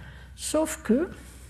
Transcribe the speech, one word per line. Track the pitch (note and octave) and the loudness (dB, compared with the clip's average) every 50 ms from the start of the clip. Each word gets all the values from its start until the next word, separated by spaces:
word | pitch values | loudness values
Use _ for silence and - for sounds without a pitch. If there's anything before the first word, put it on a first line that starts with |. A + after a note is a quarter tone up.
| - - - - - - - | -16 -16 -16 -16 -16 -18 -12
sauf | - - - - D#4 D#4 D#4 - - | -8 -4 2 4 4 4 4 0 -4
que | - - G#3+ C#4 F4+ - - - - - - - - | 4 4 6 6 6 0 -4 -12 -14 -16 -16 -16 -16